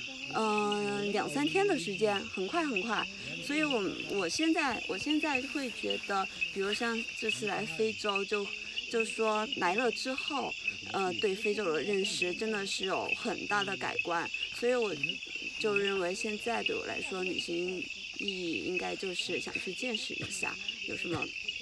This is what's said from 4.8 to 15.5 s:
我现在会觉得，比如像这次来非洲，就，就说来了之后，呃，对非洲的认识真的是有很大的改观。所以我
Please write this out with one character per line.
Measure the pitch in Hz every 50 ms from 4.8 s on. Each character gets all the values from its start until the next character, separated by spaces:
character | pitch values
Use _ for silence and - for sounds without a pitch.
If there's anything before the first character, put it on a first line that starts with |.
| - -
我 | 170 190
现 | - 285 302 302
在 | 311 311 285 240 262 277 -
会 | 302 269 240
觉 | 202 - - 202 196 196 - 185
得， | 196 196 190 190 - - - - -
比 | 196
如 | 196 202 214
像 | 214 240 233 226 226 226 - - -
这 | - 220
次 | 214 240 233 202
来 | 185 180 208
非 | 220 - - 220 220
洲， | 208 - - 208 196 196 196
就， | 196 214 208 202 196 - - - - - - - -
就 | - 233 226
说 | 214 - - 220 220 214 214 214 214 - -
来 | 190 175 180
了 | 214 262 233
之 | 214 - - 262 262
后， | 269 - - 302 269 - - - - - - - - - -
呃， | - 190 196 185 175
对 | - - 202 190
非 | 196 - 214 208
洲 | 214 208
的 | 175 151 156
认 | 131 196 208 196 190
识 | 190 - - 202 180 175
真 | - 220 220
的 | 220 202 196
是 | 196 - - 190
有 | 190 180 143 - - -
很 | - - 247 185 - - -
大 | 202 208 196
的 | 196 190 -
改 | - - - -
观。 | - 175 170 170 160 - - - - - - -
所 | 240 240
以 | 254
我 | 247 226 202 165 143 139 - - - - - - - - -